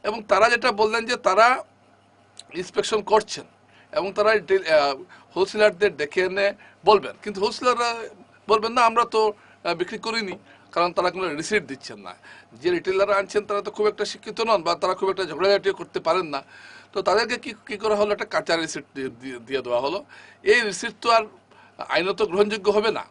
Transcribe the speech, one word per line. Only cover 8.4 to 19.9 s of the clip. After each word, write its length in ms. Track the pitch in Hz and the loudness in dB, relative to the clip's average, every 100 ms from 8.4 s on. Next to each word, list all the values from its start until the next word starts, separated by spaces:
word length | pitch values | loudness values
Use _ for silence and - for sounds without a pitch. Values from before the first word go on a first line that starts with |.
| - | 0
বলবেন, 240 | 214 220 | 0 2
"না, 100 | 247 | 2
আমরা 240 | 226 226 240 | 2 4 0
তো, 280 | 220 214 202 - _ | 2 0 -2 -20 _
আহ, 100 | 175 | -6
বিক্রি 240 | 170 180 220 | -4 -6 -6
করিনি," 400 | 220 226 196 175 - - _ | -6 -6 -6 -10 -16 -20 _
কারণ 220 | - 175 | -2 0
তারা 180 | 170 180 | 0 -2
কোনো 180 | 175 185 | -2 -6
রিসিট 360 | 147 160 214 135 | -6 -2 -2 -2
দিচ্ছেন 340 | 131 - 107 | -14 -14 -16
না। 160 | 92 90 - - _ | -18 -20 -20 -20 _
যে 180 | 113 156 | -6 -2
রিটেলাররা 440 | 175 185 190 202 196 | -2 -2 0 2 2
আনছেন, 300 | 196 208 202 | 0 -4 -2
তারা 160 | 202 | -6
তো 100 | 202 | -6
খুব 160 | - 214 | -2 -2
একটা 180 | 208 202 | 0 -8
শিক্ষিত 360 | - - 202 | -8 -12 -6
নন 220 | 226 202 | 0 0
বা 120 | 165 170 | 0 -2
তারা 180 | 185 | -2
খুব 160 | 185 190 | -2 -2
একটা 140 | 190 | -2
ঝগড়াঝাটিও 500 | 175 151 190 196 196 | -6 0 2 2 2
করতে 260 | 190 165 185 | -4 -8 -6
পারেন 260 | 165 180 165 | 0 0 -2
না। 180 | 139 - - - - - | -8 -10 -20 -20 -20 -8
তো 80 | 208 | -4
তাদেরকে 360 | 190 196 226 240 | 2 2 0 -4
কি, 160 | 226 214 - | -8 -14 -12
কি 120 | 208 | -6
করা 180 | 214 208 | 0 2
হলো? 160 | 208 | 2
একটা 140 | 196 202 | 0 -2
কাঁচা 320 | 165 151 165 | -4 0 -2
রিসিট 280 | 160 156 - 143 | -2 -8 -12 -8
দিয়ে, 140 | 131 | -8
দিয়ে, 300 | 120 131 127 | -10 -14 -14
দিয়ে 220 | 117 135 | -6 -6
দেওয়া 200 | 123 120 | -2 -2
হলো। 240 | 139 | 0